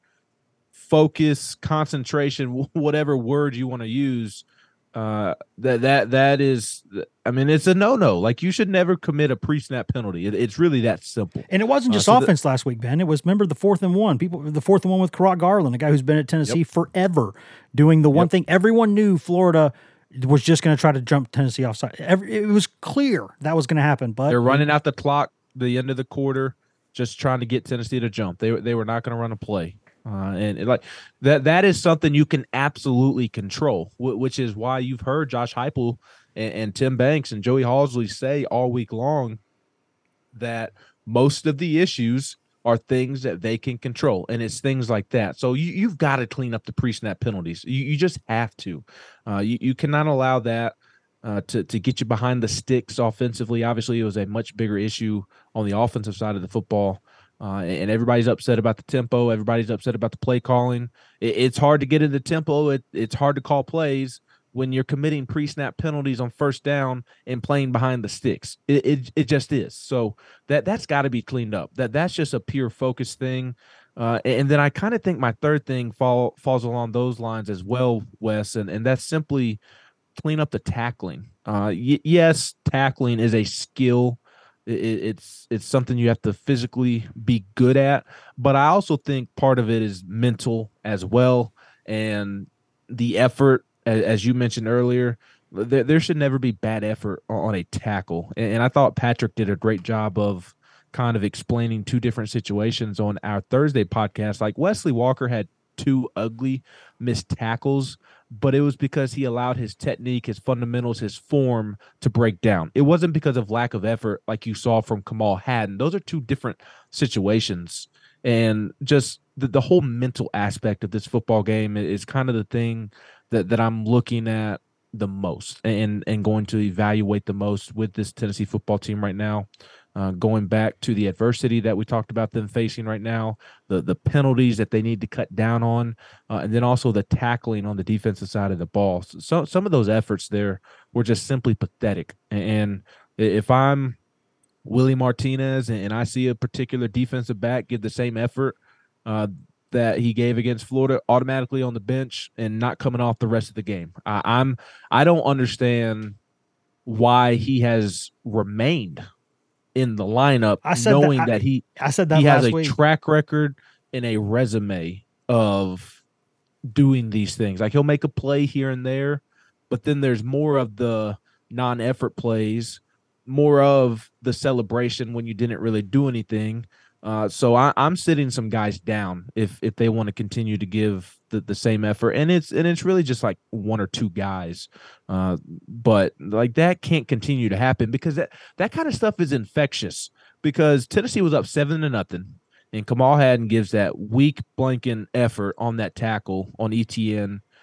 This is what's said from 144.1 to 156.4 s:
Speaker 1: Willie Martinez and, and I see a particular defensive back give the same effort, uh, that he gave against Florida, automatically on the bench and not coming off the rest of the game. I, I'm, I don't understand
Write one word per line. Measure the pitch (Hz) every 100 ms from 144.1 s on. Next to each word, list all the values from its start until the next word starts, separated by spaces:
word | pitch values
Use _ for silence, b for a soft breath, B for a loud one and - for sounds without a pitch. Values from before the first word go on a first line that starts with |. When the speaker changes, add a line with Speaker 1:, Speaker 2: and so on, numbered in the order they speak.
| _ _ _ _ _
Speaker 1:
Willie | - 120 131 131
Martinez | 127 123 131 131 135 135 117
and, | 107
and | 101
I | 110
see | 120 127 127
a |
particular | 120 127 - 123 127 117
defensive | 113 123 127 117 107
back | 117 123 -
give | 120
the | 107
same | - 123 113
effort, | 117 - 135 - _ _ _ _ 110
uh, | 107 104 90 - _ _
that | 123 117 -
he | 120
gave | 113 120 120
against | 120 113
Florida, | - 131 135 131 -
automatically | 123 127 135 123 135
on | 127
the | 117
bench | 101 131 131 - - -
and | 113 110
not | 120 -
coming | 135 123
off | 120 110
the | 113
rest | 113 -
of |
the | -
game. | 95 95 85 -
I, | - 104
I'm, | - 120 135 123 B B B
I | 123
don't | 156 170
understand | 139 139 123 - 123 120 113 110 107 104 _ _